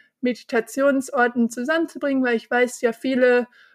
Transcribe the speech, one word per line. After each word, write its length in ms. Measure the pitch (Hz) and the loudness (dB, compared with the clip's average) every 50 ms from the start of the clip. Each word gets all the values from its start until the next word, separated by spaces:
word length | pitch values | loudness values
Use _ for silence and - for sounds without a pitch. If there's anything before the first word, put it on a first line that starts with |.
| _ _ _ _ | _ _ _ _
Meditationsorten 1300 | - 247 233 - - - 262 226 226 - - 277 269 285 269 269 262 - - 262 240 247 247 254 233 226 | -4 -4 -4 -4 -6 -4 -4 -4 -4 -4 -4 0 0 2 2 0 -2 -2 0 0 0 0 2 0 0 0
zusammenzubringen, 760 | - 254 247 277 320 330 330 311 - 269 302 285 269 262 254 | -2 -4 -4 -2 -2 -2 -2 -4 -6 -6 -4 -2 -2 0 0
weil 140 | 240 233 226 | 0 -2 -2
ich 120 | - _ | -2 _
weiß, 300 | 247 247 247 240 - - | 0 0 0 0 0 -2
ja 140 | - 233 226 | -2 -4 -2
viele, 540 | - - 262 262 247 254 247 247 247 240 - _ _ - _ _ | -2 -4 -2 0 2 4 4 4 2 0 -2 _ _ -20 _ _